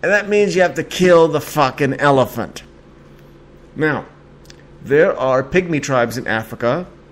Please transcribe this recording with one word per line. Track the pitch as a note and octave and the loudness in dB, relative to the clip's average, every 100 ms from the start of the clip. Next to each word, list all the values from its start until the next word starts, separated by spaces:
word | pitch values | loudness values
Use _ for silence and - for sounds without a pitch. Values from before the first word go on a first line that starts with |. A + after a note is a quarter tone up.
And | D3+ | 0
that | G3+ G3 | -2 0
means | G#3 G3+ F3 | 0 2 2
you | |
have | F3+ F3 | 0 0
to | |
kill | D3+ - F3+ E3+ E3 | -8 0 4 6 6
the | D3 | 2
fucking | - D3+ C3+ B2 C#3+ B2+ | -4 -2 -2 0 -2 0
elephant. | C#3+ C#3 B2 A#2 F#2+ - - - - - - - - - - - - - | 2 4 2 -2 -10 -10 -20 -20 -20 -20 -20 -20 -20 -20 -20 -20 -20 -4
Now, | D#3 C3+ - - - - - - - - | -4 -4 -8 -20 -20 -20 -20 -20 -20 -20
there | - C#3 D#3+ - | -2 2 2 2
are | C3 C3 | 0 0
pygmy | C3+ E3 F3+ D#3 | 0 -2 -2 -4
tribes | C3+ C3 A#2+ A#2 | -2 0 0 -4
in | - | -6
Africa | A2 A2 A#2 A#2+ C#3+ F3+ - - | -6 -6 -6 -2 -2 -6 -18 -20